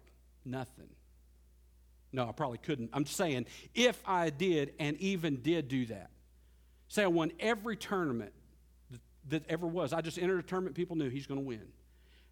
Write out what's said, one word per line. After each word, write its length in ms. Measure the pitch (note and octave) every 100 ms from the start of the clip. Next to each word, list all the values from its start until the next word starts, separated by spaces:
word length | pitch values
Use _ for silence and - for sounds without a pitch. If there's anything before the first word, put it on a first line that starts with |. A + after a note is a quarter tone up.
| - - - -
nothing. 460 | B2+ C3 B2 - - - - - - - - - - - - - -
No, 160 | C3 A#2+
I 60 |
probably 240 | - C#3+ A#2
couldn't. 320 | - C#3+ A#2
I'm 120 | C#3 C#3+
just 100 | -
saying, 300 | F3 B2+ A#2 - -
if 260 | A3+ B3 - -
I 240 | F#3 E3
did 440 | C#3 F#3+ D#3+ C#3 -
and 200 | D3 D3+
even 440 | F#3+ F#3+ D#3+ C3+
did 280 | B2+ E3+ C#3
do 160 | C3+ A#2+
that, 240 | G2+ E2 - - - - - - _ -
say 140 | -
I 40 | G3
won 240 | E3+ D#3 -
every 380 | G#3+ A3+ A3+ G#3+
tournament 560 | - F#3+ D#3+ A#2 G2+ - - - - - -
th-, 120 | B2 - - C#3
that 200 | D#3 D#3
ever 160 | D#3+ E3+
was, 280 | F3 C#3+
I 80 | E3
just 180 | E3 D#3+
entered 200 | F3+ F#3
a 40 |
tournament 320 | D#3+ F#3 F#3 D3+
people 220 | F3 E3+
knew 120 | C#3
he's 180 | C3+ C3+
gonna 140 | C#3
win. 260 | C#3 A2 F#2 - - - - - -